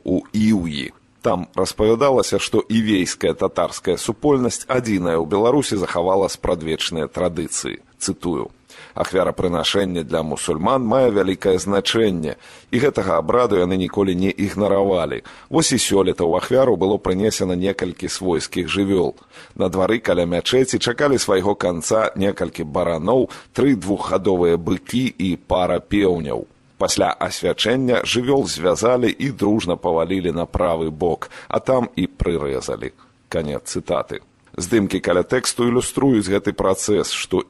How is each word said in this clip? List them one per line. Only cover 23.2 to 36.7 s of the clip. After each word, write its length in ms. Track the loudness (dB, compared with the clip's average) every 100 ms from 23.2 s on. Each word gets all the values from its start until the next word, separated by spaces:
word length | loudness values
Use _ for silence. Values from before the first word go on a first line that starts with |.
| 0 -4 -10
тры 240 | 0 2 2
двухгадовыя 800 | 0 -4 -2 -2 2 2 4 2
быкі 500 | 0 -4 -2 -2 -2
і 300 | -2 -2 -2
пара 420 | -2 0 0 -2
пеўняў. 640 | -2 0 2 0 -2 -6 -8 _ _ -4
Пасля 380 | -2 2 0
асвячэння 880 | 0 -6 -2 -2 0 0 0 2 0
жывёл 420 | 0 -2 2 2
звязалі 640 | 0 0 0 2 2 2 2
і 220 | 0 -4
дружна 480 | -2 0 2 0 -2
павалілі 560 | 0 0 0 0 -2
на 100 | -2 -4
правы 440 | 0 0 0 -2
бок, 400 | -2 -2 -2 -6 -16 -6
а 100 | -4
там 300 | 0 0 0 -2
і 140 | -4
прырэзалі". 840 | -2 -2 -2 -2 -4 -4 -6 -8 -12 -20 _ -8
Канец 400 | -6 -4 -6 -6
цытаты. 500 | -8 -4 -4 -4 -10 -14 _ _
Здымкі 480 | -10 0 2 2 -2
каля 240 | 0 2 2
тэксту 400 | 0 -2 -2 0
ілюструюць 640 | 2 0 0 2 2 2
гэты 240 | 0 -2
працэс, 560 | 0 0